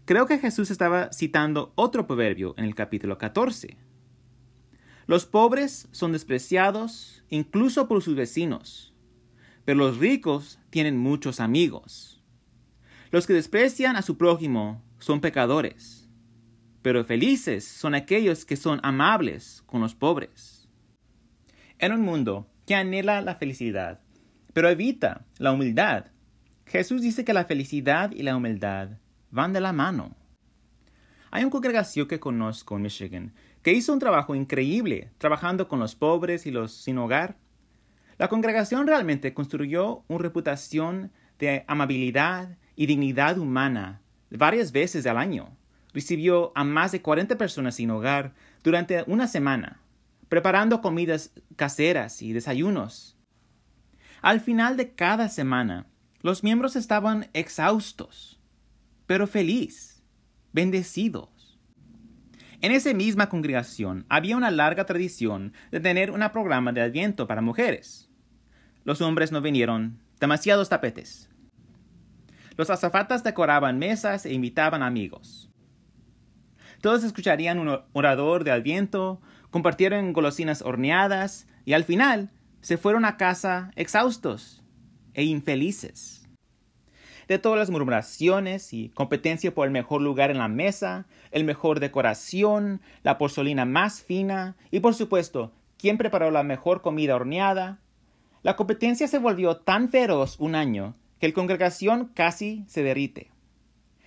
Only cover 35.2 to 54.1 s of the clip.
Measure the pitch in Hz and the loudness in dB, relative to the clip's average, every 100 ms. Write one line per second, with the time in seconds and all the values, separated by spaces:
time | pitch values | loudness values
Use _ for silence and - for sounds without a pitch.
35.2 | 151 147 175 185 190 135 113 - 151 170 | -2 0 0 -2 -2 -2 -4 0 2 2
36.2 | 170 170 151 123 110 - - 127 117 139 | 0 -4 -4 -6 -6 -8 -6 -4 0 -2
37.2 | 185 - _ _ _ _ _ _ _ - | -2 -8 _ _ _ _ _ _ _ -4
38.2 | 185 226 226 220 202 254 294 302 170 143 | -2 0 2 0 0 0 2 2 2 -2
39.2 | 135 - 143 151 143 165 208 240 - 170 | -4 -6 -6 -4 -2 -2 -2 -4 -8 -4
40.2 | 170 170 160 143 - 156 165 190 196 - | -4 -2 -2 -4 -4 -4 -4 -6 -10 -16
41.2 | _ _ 147 139 - 147 139 131 127 135 | _ _ -2 -2 -2 -2 0 0 0 0
42.2 | 160 180 180 175 _ - 147 143 139 131 | 0 -2 -10 -16 _ -2 0 2 0 2
43.2 | 143 180 147 131 135 117 95 101 _ _ | 2 2 0 0 0 -2 -6 -12 _ _
44.2 | _ 113 151 226 175 135 175 160 123 117 | _ 2 2 4 0 0 0 -2 0 0
45.2 | 180 135 87 - _ _ _ 143 - 160 | -2 -4 -10 -20 _ _ _ -10 -4 0
46.2 | 170 175 170 139 143 156 180 185 156 151 | 4 4 2 -2 0 2 0 0 0 0
47.2 | 202 - 202 - 127 117 117 110 127 139 | 0 -2 -2 -4 -6 -2 -4 -2 0 -2
48.2 | 139 - - _ 160 170 175 175 - 214 | -4 -14 -20 _ 0 2 0 -4 0 0
49.2 | 247 165 139 127 82 - _ _ _ _ | 0 0 0 -2 -6 -14 _ _ _ _
50.2 | _ 165 185 190 220 226 196 165 170 156 | _ 0 4 2 4 2 0 -2 -2 -2
51.2 | - - _ - 143 143 160 160 110 - | -6 -20 _ -4 -4 2 2 2 -2 -8
52.2 | 110 113 143 127 190 180 104 - - _ | -6 -6 -4 -2 0 -2 -6 -12 -20 _
53.2 | _ _ _ _ _ _ _ _ - | _ _ _ _ _ _ _ _ -20